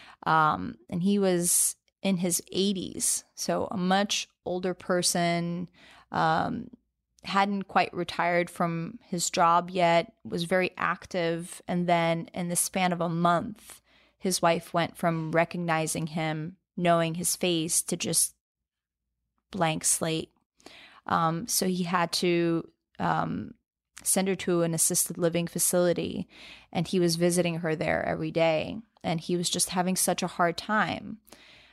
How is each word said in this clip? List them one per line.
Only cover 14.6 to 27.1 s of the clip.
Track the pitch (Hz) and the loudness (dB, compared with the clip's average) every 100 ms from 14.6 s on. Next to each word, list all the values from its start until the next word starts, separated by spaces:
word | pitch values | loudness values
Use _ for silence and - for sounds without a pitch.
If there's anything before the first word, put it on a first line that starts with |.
| - | 0
went | 175 165 - | -2 -2 0
from | 170 165 160 | 0 0 0
recognizing | 165 170 180 170 160 156 170 160 | 0 0 -2 -2 0 0 -4 -4
him, | 160 160 156 156 190 _ - | -4 -4 -4 -8 -12 _ 0
knowing | 175 170 165 165 | 4 4 2 -2
his | 170 - | -4 0
face, | 185 165 165 - | 0 0 0 -2
to | - 175 | -2 -4
just | - 165 - - _ _ _ _ _ _ _ _ _ _ _ | -2 0 0 -4 _ _ _ _ _ _ _ _ _ _ _
blank | 196 165 160 | -2 0 0
slate. | - - 165 160 - _ _ _ - - - - - | 0 0 -2 -4 -6 _ _ _ -20 -20 -20 -16 -2
Um, | 180 165 165 - | 0 2 0 -2
so | - 190 | -2 0
he | 180 | 0
had | 175 180 170 | -2 0 0
to, | - 180 170 170 165 - _ _ - | 0 2 2 2 0 -4 _ _ -4
um, | - 160 165 - - - _ _ _ - | -2 0 -2 -6 -8 -14 _ _ _ -8
send | - - 190 | -2 0 0
her | 185 | 0
to | - 175 | 0 0
an | 170 | 0
assisted | 160 - 175 - 175 | 2 0 2 -2 0
living | 170 170 170 | 0 0 -2
facility, | 170 - 180 175 170 - - 180 - - - _ | -2 0 4 4 2 -2 -6 -8 -14 -20 -20 _
and | 185 165 | -4 0
he | 185 | 2
was | 175 | 2